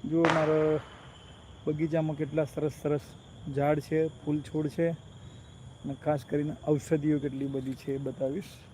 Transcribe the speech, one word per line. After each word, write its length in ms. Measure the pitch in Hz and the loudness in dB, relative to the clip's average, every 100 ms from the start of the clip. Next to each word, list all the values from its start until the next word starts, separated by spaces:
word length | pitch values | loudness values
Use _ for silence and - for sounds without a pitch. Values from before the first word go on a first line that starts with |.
| - | 0
જુઓ, 140 | 160 | 4
મારા 560 | 165 160 156 156 156 156 - - - - - - - - - | 6 6 4 4 4 2 -2 -18 -20 -20 -20 -20 -20 -8 -4
બગીચામાં 480 | 151 160 160 156 147 | 0 2 2 0 0
કેટલા 300 | 151 151 147 | -2 0 0
સરસ 260 | - 147 - | 0 -2 0
સરસ 180 | 147 147 - - - - - 135 | 0 0 -2 -18 -20 -12 -6 0
ઝાડ 240 | 143 151 | 2 2
છે, 280 | - 156 160 | 2 2 2
ફૂલ 320 | - - 151 | 0 -2 -2
છોડ 280 | 147 156 151 | 0 -2 -2
છે 220 | 143 170 | 2 0
અને 1040 | 165 - - - - - - - - - 139 151 | 0 -10 -18 -18 -18 -20 -18 -18 -12 -8 -4 0
ખાસ 200 | 151 - | 0 0
કરીને 300 | 147 147 - - | 0 0 -2 2
ઔષધિઓ 520 | 151 - 160 147 151 | 2 4 2 4 2
કેટલી 280 | 143 135 139 | 2 -2 -2
બધી 260 | 135 131 | -2 -4
છે 220 | 127 - 135 | -6 -4 -4
એ 20 | |
બતાવીશ. 460 | 139 127 135 156 - - - | -4 -2 -2 -2 -6 -14 -20